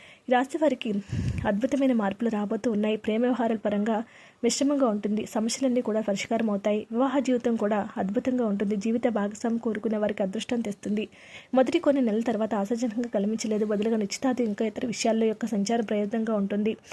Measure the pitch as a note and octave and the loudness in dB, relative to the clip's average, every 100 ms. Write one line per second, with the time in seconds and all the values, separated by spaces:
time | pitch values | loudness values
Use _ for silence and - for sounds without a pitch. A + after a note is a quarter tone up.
0 | - - - B3 C4 E4 D4+ B3+ A#3 G3+ | -20 -10 2 2 2 2 2 2 -2 -4
1 | - - - - - G#3 B3+ C4+ C4+ A#3 | -2 -4 -2 -2 0 0 0 2 2 2
2 | G3 G3 A#3 G#3+ G#3 A3+ B3 G#3 G#3+ G#3+ | 0 0 -2 -2 -2 -2 0 0 0 0
3 | A3 A3 B3 B3 A#3 A3 G#3+ G3+ G#3+ A3 | 0 0 2 2 0 0 0 0 0 0
4 | A#3 - - - A#3 - C#4 C#4+ B3+ G#3 | -4 -14 -20 -2 0 2 2 4 2 2
5 | G#3 G#3+ - A#3 A3+ - C4 A#3+ A#3+ G#3+ | 0 -2 -2 -2 -2 0 0 0 0 0
6 | A3 G3+ - A3+ A3+ G3+ G#3 G#3 - A3+ | 0 -2 -2 0 0 0 0 0 -2 0
7 | C4+ C4+ B3 B3 A#3+ A3+ G#3 G#3+ G#3+ - | 2 2 2 2 2 0 0 0 -2 -4
8 | F#3+ G#3+ C4 B3+ A3+ G3+ G#3 G#3+ G#3+ A#3+ | -2 0 0 0 0 0 0 0 0 0
9 | B3 G#3+ G3+ G#3+ A#3 A#3 A#3 G#3 A3 G#3+ | 0 0 -2 -2 -4 -2 -2 -2 -2 0
10 | G#3 G#3 G3 A3 - A#3+ G#3+ G3 G3+ G#3 | 0 0 -2 -4 -4 -4 -4 -6 -4 -4
11 | - - - - - B3+ C4 E4+ D#4 C#4 | -4 -10 -20 -20 0 2 4 4 2 4
12 | A#3+ G#3+ A#3 A3 A3 G#3+ G3 A#3 A#3+ G#3+ | 2 2 0 0 0 0 0 0 -2 -2
13 | A#3+ G#3+ G3+ A3+ A3 G#3+ G#3+ G3+ A3 A3 | -2 0 0 -2 -2 0 0 0 0 0
14 | G3+ - C4+ B3 A#3 G3+ A3 - B3 - | -2 -2 -2 0 -2 0 -2 -2 -6 -2
15 | A#3 A3 A3 G#3+ A3+ G3+ G3+ A#3 G#3 G#3+ | 0 2 2 0 -2 -2 0 0 0 -2
16 | G#3 A3+ A3 G#3+ G3 G#3 G#3+ A3 - | -2 -2 -2 -2 0 0 -2 -4 -10